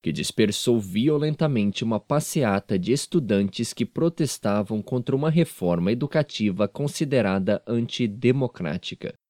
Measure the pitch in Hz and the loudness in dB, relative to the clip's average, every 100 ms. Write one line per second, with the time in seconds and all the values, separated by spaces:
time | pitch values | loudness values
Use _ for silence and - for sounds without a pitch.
0 | 85 73 78 - 107 104 - 117 101 95 | -4 -4 -4 2 2 2 0 0 0 0
1 | 135 151 151 151 156 123 101 - 113 107 | 0 2 0 0 0 2 0 -2 -2 -4
2 | _ 147 - 160 120 98 - 98 90 139 | _ -2 0 0 2 2 0 -2 0 0
3 | - 180 110 101 101 - 117 - 117 - | 0 -2 2 2 2 -2 -6 -4 -6 0
4 | 165 - 147 - 107 104 101 107 98 127 | -2 0 -4 -2 -2 0 0 -4 -2 -4
5 | 120 135 156 160 165 - 90 87 90 120 | 0 0 2 2 0 0 0 2 2 0
6 | 139 156 147 - 104 92 104 - 143 - | 0 0 -2 0 -2 2 -2 0 -6 -2
7 | 156 131 101 95 95 101 - 117 117 - | 0 2 2 2 0 -2 0 -2 -2 -2
8 | 120 101 120 135 127 - 85 85 - 90 | -4 2 2 2 0 -4 -4 -4 -8 -10
9 | - - | -12 -12